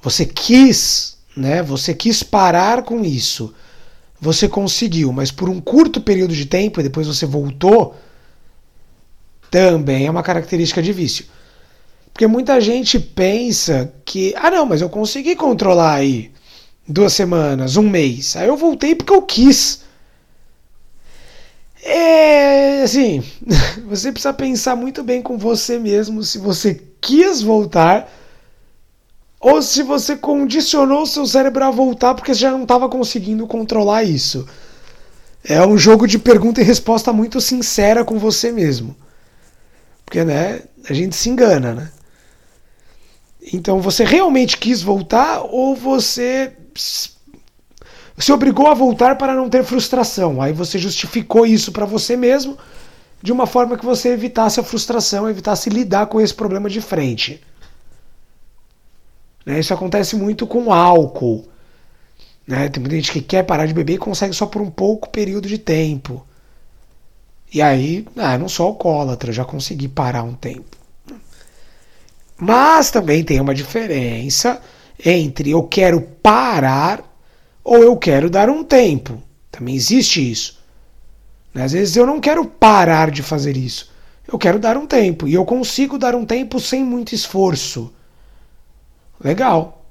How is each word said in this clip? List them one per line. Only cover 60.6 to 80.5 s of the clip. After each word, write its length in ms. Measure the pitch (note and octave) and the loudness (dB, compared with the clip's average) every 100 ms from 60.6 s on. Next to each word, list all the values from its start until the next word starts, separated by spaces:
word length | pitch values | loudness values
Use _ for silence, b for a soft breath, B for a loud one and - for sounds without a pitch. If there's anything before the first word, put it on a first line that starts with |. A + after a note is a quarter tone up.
| A#3 | 2
álcool. 760 | F3 F3 F3 C#3 - B2 A2 - b b b b b b b b b - | 4 6 4 2 -2 -4 -4 -6 b b b b b b b b b -8
Né, 220 | C3 C#3+ | -4 -4
tem 120 | C#3 | -6
muita 160 | B2+ D#3+ | -6 -4
gente 160 | C#3+ | -4
que 100 | D#3+ | -6
quer 200 | C3+ F#3+ | -2 -2
parar 240 | F#3 E3 D#3 | 0 -2 -2
de 80 | |
beber 200 | D#3+ D3 | -2 -2
e 40 | F#3 | -4
consegue 360 | - F#3+ G3 | -4 -6 -6
só 120 | F3 G#3 | -4 -6
por 140 | G#3 | -6
um 100 | G3+ | -8
pouco 380 | D#3+ G3 G#3+ - | -4 -2 -2 -6
período 400 | - G#3 G3 G3 | -6 -4 -6 -6
de 100 | G#3+ | -8
tempo. 680 | G#3+ D#3+ D#3 C#3+ C3+ B2+ - _ _ - - - _ - - _ _ - - | -2 -2 -2 -4 -10 -16 -18 _ _ -20 -20 -20 _ -20 -20 _ _ -20 -10
E 80 | D3 | 0
aí, 460 | D3 C3+ C3+ F3 A3 - | 2 2 0 -4 -8 -6
"Ah, 180 | F#3 | -2
eu 40 | B2+ | -2
não 100 | D#3+ | -4
sou 180 | - F3 | -2 -2
alcoólatra, 640 | G#3 F3 D3+ C#3 B2 A#2+ | -2 -2 -2 -2 -6 -8
eu 40 | |
já 100 | A2+ | -8
consegui 440 | B2+ D3 C3 D#3 C3+ | -8 -8 -10 -8 -8
parar 340 | C3+ C3 B2 | -4 -4 -4
um 120 | A#2 | -8
tempo." 420 | B2+ - B2+ - - _ - - A#3 b b b b b b b b b b - - | -10 -14 -14 -18 -20 _ -20 -20 -20 b b b b b b b b b b -20 -8
Mas 540 | F3+ A#3 C#4+ D#4+ C#4+ | 2 4 6 4 4
também 340 | A#3+ E3+ D3+ | -2 0 0
tem 160 | E3 D3+ | 2 0
uma 140 | C#3 | 0
diferença 1080 | C#3 C#3 A3+ A3+ C#3+ A#2+ A2+ C3+ - A#3+ B3 b b b b | -4 -4 -8 -4 -4 -4 -6 -4 -2 -2 -4 b b b b
entre 460 | D#3+ F3+ D3+ C3 C#3+ | 0 2 0 -4 -2
eu 120 | D#3 | -2
quero 360 | D#3+ - F#3 E3 | 0 2 4 2
parar 1040 | - - G#3+ A3 B3+ F#3+ C3+ C3+ D#3 G#3 - - _ _ _ _ | -2 0 2 4 2 0 0 0 0 -2 -10 -20 _ _ _ _
ou 200 | - A#3+ | 4 8
eu 140 | A#3 A#3+ | 8 6
quero 340 | F#3 C#3 E3 | 2 2 2
dar 180 | F#3 G#3+ | 2 2
um 160 | D4+ | 0
tempo. 580 | D#4+ C4+ A3+ C#3 - A#2+ - _ _ | 2 4 4 0 -6 -16 -18 _ _
Também 240 | - A#2+ | -14 -8
existe 560 | C3 B2 B3 A#3+ F3 C3 | -4 0 2 2 0 -2
isso. 300 | A2+ - | -6 -10